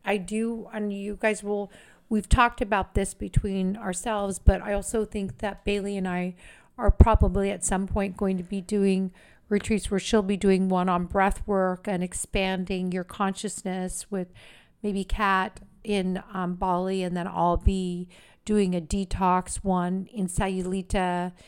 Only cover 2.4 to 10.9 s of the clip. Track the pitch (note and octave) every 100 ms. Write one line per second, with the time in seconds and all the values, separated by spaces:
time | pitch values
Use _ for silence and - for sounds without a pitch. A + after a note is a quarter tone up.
2.4 | A#3+ - G3+ G#3 F#3 - G3 - G3+ -
3.4 | G#3 F#3+ F#3 G#3 G#3+ F3+ A#3+ G#3+ G3+ F#3
4.4 | - F#3+ - G3+ - A3+ G#3 G#3+ G3 -
5.4 | G#3 G3+ - G3+ G3 G3 F#3 F3+ F3+ F3+
6.4 | - - _ - G#3 - A#3 G#3+ G3+ F#3+
7.4 | G3 F#3+ - F#3+ F#3+ G#3+ G3 F#3 G3 F#3
8.4 | F3 G3 F3+ G#3 G3 F#3+ F#3 - - -
9.4 | _ G3+ - G#3 - F#3+ - A3 F#3+ G3
10.4 | G3 F#3+ F#3+ F#3 F3+